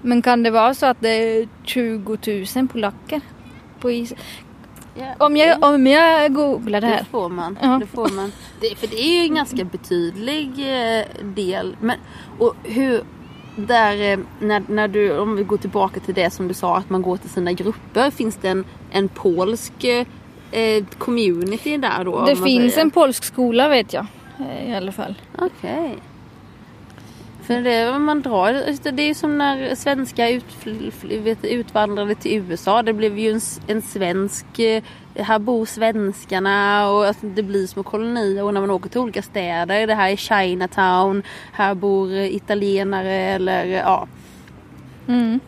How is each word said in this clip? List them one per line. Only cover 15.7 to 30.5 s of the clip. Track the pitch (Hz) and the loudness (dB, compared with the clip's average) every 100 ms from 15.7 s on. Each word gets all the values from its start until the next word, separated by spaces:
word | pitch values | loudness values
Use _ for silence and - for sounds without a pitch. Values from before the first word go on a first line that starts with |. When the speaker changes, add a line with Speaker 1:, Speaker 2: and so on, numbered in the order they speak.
| 202 196 190 | -2 -2 -2
Speaker 2:
till | 190 | -6
det | 185 175 | 0 -2
som | - 180 | -2 -6
du | |
sa, | 185 180 175 | -2 0 0
att | 185 | 0
man | 190 | -2
går | 180 185 | -2 -4
till | 185 | -6
sina | - 175 | -4 -2
grupper, | 180 185 220 - 208 277 | -2 -4 -6 -6 0 0
finns | - 220 - | 0 -6 -4
det | 190 | -2
en, | 190 190 - - | -2 -4 -16 -4
en | 196 196 | -2 -2
polsk, | - 196 170 185 226 - - | 0 0 2 0 -2 -8 -4
eh, | 247 240 240 - - - - | 0 0 -2 -10 -20 -20 -8
eh, | 226 226 220 196 - | -2 2 2 -2 -8
community | - 233 208 170 185 220 294 302 | -2 2 2 2 -2 -4 -4 -2
där | 262 208 | 0 -2
då, | 180 170 | -2 0
om | - | 2
Speaker 1:
Det | 277 | 2
Speaker 2:
man | 269 | 4
Speaker 1:
finns | 247 240 | 4 4
Speaker 2:
säger? | 302 320 | 4 4
Speaker 1:
en | |
polsk | 349 285 - | 4 4 2
skola, | - - 247 233 294 | -6 -2 2 4 4
vet | 262 214 | 4 2
jag, | - 214 - - - | -6 -8 -14 -20 -10
eh, | 269 - - | -8 -6 -6
i | 208 | -6
alla | 185 | -6
fall. | 196 - 196 - - | -8 -8 -10 -14 -4
Speaker 2:
Okej. | 359 - - 262 320 - - - - - - - - - - - - - - - - | -4 -4 -6 -4 -4 -8 -14 -20 -20 -20 -20 -20 -20 -20 -20 -20 -20 -20 -20 -18 -2
För | 240 | 0
det, | 247 233 233 | 2 2 2
om | 269 302 | 2 2
man | 302 | 0
drar, | 269 208 190 269 - | 0 2 2 2 -2
just | 285 | -4
det, | 294 | -4
det | 262 | 0
är | 294 | 0
ju | |
som | 302 302 294 | 0 0 0
när | 285 269 262 254 | 0 0 -4 -4
svenska | 285 277 262 - 233 | -2 -2 -2 0 0
utfl-, | 247 - | 0 -6